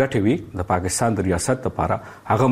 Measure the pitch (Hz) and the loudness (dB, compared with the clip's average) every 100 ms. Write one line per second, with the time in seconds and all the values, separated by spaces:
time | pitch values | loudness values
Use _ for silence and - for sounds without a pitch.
0 | 131 117 101 127 101 92 87 90 90 - | 0 2 2 0 -4 -6 -2 0 0 0
1 | 117 104 92 87 - 127 - - - 107 | 0 2 0 0 0 -2 -2 -4 -2 -2
2 | - - - 110 131 | -6 -16 -2 2 4